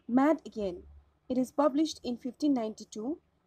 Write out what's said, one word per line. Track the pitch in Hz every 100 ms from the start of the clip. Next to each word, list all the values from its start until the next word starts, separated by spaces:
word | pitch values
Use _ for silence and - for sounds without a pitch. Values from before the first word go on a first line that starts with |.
| -
mad | 247 285 320 -
again. | 220 196 175 - - _ _ -
It | 254
is | 254
published | - 294 269 320 -
in | 247 240
fifteen | 254 - 294
ninety-two, | 262 220 214 - 214 226 349 _ _